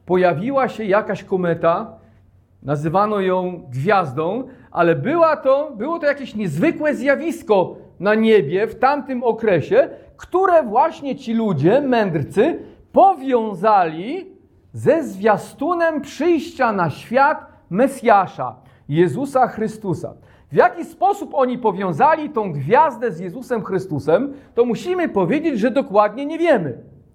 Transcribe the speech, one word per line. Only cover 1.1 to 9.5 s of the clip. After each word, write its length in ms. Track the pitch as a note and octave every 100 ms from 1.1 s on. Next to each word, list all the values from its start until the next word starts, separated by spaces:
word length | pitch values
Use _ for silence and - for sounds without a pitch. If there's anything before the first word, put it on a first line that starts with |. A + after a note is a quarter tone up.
| F#3+
kometa, 720 | - F#3+ F3 E3 E3 F3 A3 - _ _ _ _ _ _
nazywano 560 | C3+ D3 D#3 F3+ G#3 G#3
ją 420 | F#3 F#3 F3+ F3 C3
gwiazdą, 760 | B2 D#3 G3+ E3 B2+ D#3+ A3 B3+ - -
ale 240 | - E3+ D#3
była 420 | E3 E4+ D#4+ D4+
to, 340 | C4 C4+ D4+ A#3
było 220 | B3+ E4+
to 60 | D4
jakieś 300 | C#4+ B3+ G#3
niezwykłe 600 | G3 C#3+ C#4+ E4 D4+ A#3
zjawisko 800 | C4 C#4 D#4+ - - G3+ E3+ - - _
na 160 | F#3 A3
niebie 520 | A3 G#3+ D3 F3+ A3
w 80 | -
tamtym 480 | B3+ C#4+ - B3+
okresie, 640 | B3 A3 A3